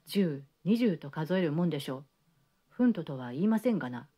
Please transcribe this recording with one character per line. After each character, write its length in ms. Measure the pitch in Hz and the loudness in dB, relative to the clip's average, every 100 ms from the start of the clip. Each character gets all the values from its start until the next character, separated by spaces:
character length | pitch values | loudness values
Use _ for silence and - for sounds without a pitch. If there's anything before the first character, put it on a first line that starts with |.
| - | -4
十、 360 | 196 185 139 139 _ | 0 0 0 -10 _
二 140 | 165 226 | 0 2
十 200 | 240 160 | 4 0
と 140 | 151 | -6
数 260 | 156 156 185 | -6 0 0
え 60 | |
る 80 | 170 | 2
も 140 | 151 175 | 2 0
ん 40 | |
で 100 | 147 | 0
し 80 | 139 | -6
ょ 60 | 131 | -8
う。 80 | 143 _ _ _ _ _ _ | -10 _ _ _ _ _ _
ふ 180 | - 247 | 2 2
ん 60 | |
と 100 | 202 | 2
と 140 | 156 135 | -4 -8
は 160 | 123 | -6
言 80 | 127 | -2
い 60 | 202 | 2
ま 100 | 220 | 2
せ 140 | 247 | 2
ん 40 | 208 | 0
が 120 | 127 | -2
な。 180 | 123 - | -8 -12